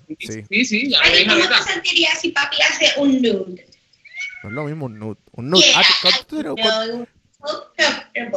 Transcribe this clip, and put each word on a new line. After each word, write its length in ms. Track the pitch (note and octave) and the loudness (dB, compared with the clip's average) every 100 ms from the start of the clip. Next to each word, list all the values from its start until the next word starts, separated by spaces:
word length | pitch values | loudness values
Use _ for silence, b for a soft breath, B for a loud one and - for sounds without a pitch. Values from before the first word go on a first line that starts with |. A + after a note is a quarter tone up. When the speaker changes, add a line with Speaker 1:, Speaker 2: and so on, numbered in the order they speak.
| - | -12
Speaker 1:
Sí, 80 | - | -14
Speaker 2:
Sí. 220 | - A2 G#2+ | -10 -10 -4
Speaker 1:
sí, 160 | G#3+ | -2
sí, 260 | B3+ G#3+ C4+ | 0 0 0
ya 80 | D#3 | 2
lo 60 | |
Speaker 3:
Ay, 60 | E3 | 4
Speaker 1:
dije 120 | F3 G3+ | 4 4
Speaker 3:
¿cómo 80 | E4+ | 2
Speaker 1:
ahorita. 220 | F#4 A#3 | 4 0
Speaker 3:
te 80 | F#4+ | 0
sentirías 480 | E4+ G4 F4 D#4+ D#4+ | -2 -2 0 0 0
si 100 | E4+ | -2
papi 260 | C#4+ C#4+ D4 | -2 -2 0
hace 380 | D4+ - D4 C#4 | 0 2 0 2
un 220 | C#4 B3+ | 2 2
nude? 440 | A#3 G3 F3+ F3+ - _ _ _ - - - - G#2 | 2 0 -4 -12 -18 _ _ _ -18 -12 -12 -12 -10
Speaker 2:
Es 40 | |
lo 120 | B2+ | -8
mismo 220 | D3 D#3 C3 | -6 -6 -8
un 120 | G#2+ | -8
nude. 200 | A2 G2 _ | -10 -10 _
Un 180 | - B2+ | -10 2
nude. 120 | F3+ | 4
Speaker 3:
Yeah, 180 | - E3 | 6 6
Speaker 2:
Ah, 40 | G3 - | 4 2
¿cuánto 220 | F3+ - - | 0 0 -4
tú 140 | D#4 | -8
eres? 120 | D4+ | -6
Speaker 3:
I 20 | A3 | -2
know, 440 | A3+ A3 A3+ A#3+ A#3+ _ _ _ | -2 -2 -4 -8 -12 _ _ _
so 280 | C#4+ - - - | -10 -10 -10 -2
comfortable. 540 | D4 - - B3 A3+ | -2 -2 -10 -10 -8